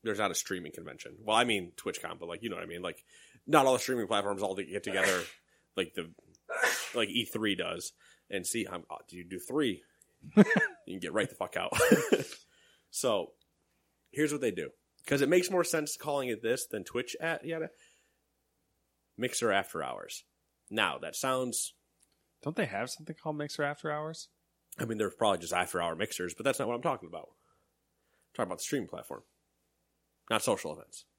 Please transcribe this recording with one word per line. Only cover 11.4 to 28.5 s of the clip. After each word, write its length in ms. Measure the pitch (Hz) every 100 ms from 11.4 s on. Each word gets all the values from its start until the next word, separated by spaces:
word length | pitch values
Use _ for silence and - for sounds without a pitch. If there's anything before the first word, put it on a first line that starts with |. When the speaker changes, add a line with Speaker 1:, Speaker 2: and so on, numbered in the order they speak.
| 92 -
Speaker 1:
out. 160 | 90
<laughs> 80 | - 494 - - - - - _ _ _ _ _
So, 420 | - 127 107 82 _ _ _ _ _ _ _ _
here's 180 | - 151
what 80 | 147
they 120 | 127
do. 180 | 87 71 _ _ _ -
'Cause 140 | 143
it 80 | 139
makes 220 | 180 180
more 140 | 190
sense 320 | 170 160 147 -
calling 320 | 151 143 127
it 140 | 107
this 240 | 113 127 -
than 180 | 107
Twitch 320 | - 120 123 -
at, 240 | 165 160
yada. 260 | - 160 160 _ _ _ _ _ _ _ _ _ _ _ _ _ _ -
Mixer 320 | 123 - 117
After 320 | 98 95 -
Hours. 420 | 67 53 50 - _ _ _ _ _
Now, 280 | 110 95 65
that 180 | 78 -
sounds 560 | 135 131 127 - - - _ _ _ _ _ _
Speaker 2:
Don't 140 | - 170
they 100 | 156
have 240 | 101 123
something 260 | - 156 160
called 160 | 160 151
Mixer 260 | 147 -
After 260 | 143 147 156
Hours? 380 | 151 156 165 - _ _ _ _ -
Speaker 1:
I 60 |
mean, 140 | 117 107
they're 120 | 104
probably 280 | - 107 92
just 140 | 85
after 280 | 90 90 90
hour 160 | 85 80
mixers, 380 | 107 - 87
but 100 | -
that's 140 | 131 131
not 100 | 110
what 60 |
I'm 80 | 120
talking 260 | 160 127 85
about. 200 | 85 -
I'm 1040 | _ _ _ _ _ _ _ _ _ _
talking 140 | -
about 100 | 101